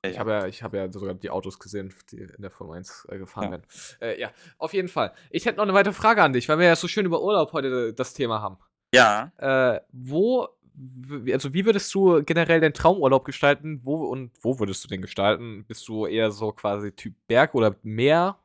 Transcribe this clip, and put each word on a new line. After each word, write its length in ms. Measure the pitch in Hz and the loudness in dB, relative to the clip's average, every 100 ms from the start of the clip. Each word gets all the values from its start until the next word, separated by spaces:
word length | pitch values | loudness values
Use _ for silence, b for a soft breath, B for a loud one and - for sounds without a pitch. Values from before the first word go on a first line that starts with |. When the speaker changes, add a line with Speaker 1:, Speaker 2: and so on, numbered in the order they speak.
Speaker 1:
Ja, 60 | 98 | -8
Speaker 2:
Ich 60 | 95 | -8
Speaker 1:
ja. 40 | |
Speaker 2:
hab 80 | 110 | -4
ja, 180 | 107 95 | -4 -4
ich 160 | 101 | -10
hab 120 | 113 | -10
ja 180 | 101 95 | -8 -8
sogar 220 | 98 95 | -10 -12
die 160 | 90 - | -12 -8
Autos 280 | 92 95 - | -8 -8 -16
gesehen, 340 | 98 104 95 - _ | -14 -12 -12 -18 _
die 60 | - | -20
in 240 | 95 - | -20 -18
der 80 | 98 | -20
Formel 260 | _ 95 82 | _ -16 -16
eins, 300 | 95 - - | -18 -20 -16
äh, 80 | 98 | -16
gefahren 260 | 95 - | -14 -10
Speaker 1:
Ja. 60 | 101 | -8
Speaker 2:
werden. 160 | 90 _ B B B | -10 _ B B B
Äh, 200 | 117 107 | -8 -6
ja, 100 | 113 b b b | -8 b b b
auf 140 | 160 | -6
jeden 140 | 196 180 | -4 -4
Fall. 260 | 160 107 b b | -4 -4 b b
Ich 160 | 165 - | -6 -4
hätte 100 | 196 | -2
noch 80 | |
eine 80 | 208 | 0
weitere 200 | 190 202 | 4 4
Frage 280 | 196 214 220 | 4 2 6
an 100 | 160 | 4
dich, 160 | 127 120 | 2 0
weil 100 | 156 | 4
wir 80 | 175 | 6
ja 100 | 165 | 4
so 100 | 175 | 0
schön 200 | - 190 | -4 -2
über 160 | 165 | -2
Urlaub 300 | 180 208 151 | 0 2 0
heute 400 | 160 135 127 117 | -2 -2 -2 -4
das 200 | 113 127 | -4 -8
Thema 260 | - 127 110 | -4 -4 -2
haben. 180 | 107 95 _ _ _ | -6 -12 _ _ _
Speaker 1:
Ja. 380 | 127 113 104 127 _ | 6 6 4 -4 _
Speaker 2:
Äh, 420 | 135 131 127 110 _ | 0 2 2 0 _
wo, 580 | 127 127 147 214 254 - _ _ | -20 -6 0 0 0 -4 _ _
w-, 580 | - 131 131 131 143 123 | -20 -20 -18 -14 -10 -4
also 200 | 131 139 | -4 -2
wie 100 | 147 | -2
würdest 280 | 196 202 - | 2 0 0
du 280 | 196 190 165 | 2 4 4
generell 380 | 147 165 160 165 | 2 0 4 4
deinen 140 | 156 | 2
Traumurlaub 500 | - 160 190 139 131 | 2 2 4 4 4
gestalten? 560 | - 131 143 139 151 147 | 0 0 2 2 -2 -10
Wo 220 | 123 156 139 | -6 -4 -4
und 260 | 131 123 _ | -6 -10 _
wo 140 | 117 131 | -4 -2
würdest 240 | 104 92 | -4 -6
du 40 | - | -10
den 140 | 98 | -10
gestalten? 640 | 95 - 98 107 117 104 | -8 0 2 2 -4 -16
Bist 240 | 104 113 - | -16 -16 -10
du 180 | 110 101 | -6 -2
eher 240 | 107 110 | 0 0
so 220 | 101 107 | -2 -8
quasi 400 | 104 107 101 104 | -4 -4 -4 -6
Typ 220 | - 113 - _ | -12 -18 -18 _
Berg 280 | 117 151 135 | 2 4 4
oder 180 | 110 101 | 2 0
Meer? 560 | 110 107 131 160 180 202 | -2 2 4 4 2 -4